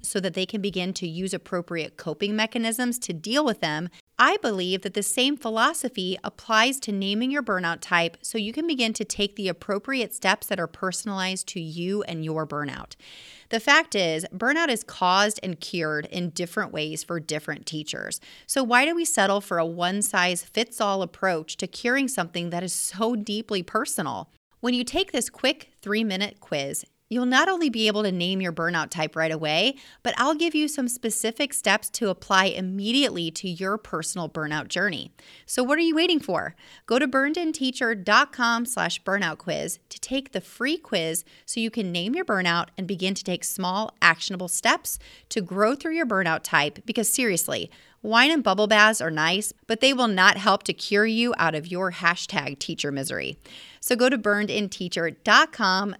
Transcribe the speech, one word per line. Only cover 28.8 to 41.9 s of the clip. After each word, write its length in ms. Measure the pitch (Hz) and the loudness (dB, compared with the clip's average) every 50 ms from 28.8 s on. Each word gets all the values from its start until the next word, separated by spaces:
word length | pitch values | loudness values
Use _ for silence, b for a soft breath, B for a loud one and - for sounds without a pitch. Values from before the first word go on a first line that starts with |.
| 151 - | -2 -4
type 260 | - 170 156 151 - | -4 -4 -4 -2 -2
right 160 | 160 160 160 | 0 0 0
away, 440 | 160 156 156 151 151 165 202 254 269 B B B B B | 0 -2 0 0 2 2 2 0 -2 B B B B B
but 140 | - - - - | -4 -4 -2 0
I'll 160 | 247 294 320 | 2 0 2
give 220 | 302 339 339 311 | 2 0 0 2
you 120 | 302 302 294 | 0 0 0
some 200 | 302 - 254 240 | 0 -2 -2 -2
specific 680 | 247 - - 226 214 - - 220 226 - 294 277 - | -4 -4 -4 -4 -2 -2 -2 -4 -2 -2 -4 -4 -4
steps 380 | - - 208 196 214 - - | -2 2 2 2 2 0 -4
to 180 | - - 233 196 | -6 -2 -2 -2
apply 360 | 185 - - - 196 190 190 | -2 -4 -2 2 4 4 4
immediately 840 | 196 - - 190 185 190 196 196 214 233 277 285 233 - 175 170 165 | 4 0 -2 -4 -4 -4 -4 -2 0 2 2 2 2 0 -2 -4 -4
to 160 | 160 - - 185 | -4 -6 -6 -8
your 300 | 170 165 190 190 208 220 | -6 -4 -4 -2 -4 -4
personal 500 | - - - 156 165 - - 190 165 151 | -4 -6 -6 -6 -6 -6 -6 -6 -6 -6
burnout 400 | - 160 156 147 151 151 131 - | -6 -6 -6 -4 -4 -4 -4 -4
journey. 440 | - 175 190 202 165 107 67 - B B B B B B B | -2 0 0 0 -2 -4 -8 -12 B B B B B B B
So 160 | - - 254 | -4 -2 0
what 160 | 254 240 294 311 | 2 2 2 4
are 60 | 339 | 4
you 120 | 330 311 | 4 4
waiting 240 | 311 339 359 349 294 | 4 4 4 4 2
for? 360 | - - 180 160 - - B B B B B B B - | 2 0 0 0 -2 -4 B B B B B B B 0
Go 100 | 226 262 | 2 2
to 100 | 294 269 | 2 2
burnedinteacher 840 | 254 262 269 294 311 359 349 320 311 - 262 262 254 - 254 226 233 | 2 2 2 2 0 0 -2 -2 -2 -2 -2 -4 -2 0 0 0 0
dot 400 | 202 180 208 208 240 285 285 - | 0 2 4 6 6 6 4 0
com 320 | - 240 233 233 233 240 | 0 2 2 2 2 0
slash 360 | 240 - 190 165 170 - - - | -2 -2 -2 0 0 -2 -4 -2
burnout 340 | - 190 202 196 165 156 - | -2 -2 0 0 -2 -2 -4
quiz 400 | - 180 151 147 147 170 - - _ _ | -4 -4 -4 -2 -4 -6 -6 -8 _ _
to 100 | - - | -16 -14
take 320 | - - 254 277 269 - | -8 -6 -4 -4 -4 -4
the 100 | - 190 | -6 -8
free 360 | - - - - 240 277 320 339 | -8 -8 -6 -4 -2 -2 -2 -2
quiz 460 | - - 220 180 165 160 165 165 b b b b b | -4 -4 -2 -2 0 -2 -2 -4 b b b b b
so 140 | - - 233 | -8 -4 -2
you 100 | 226 226 | -2 -2
can 220 | - 233 208 180 | -2 -2 -4 -2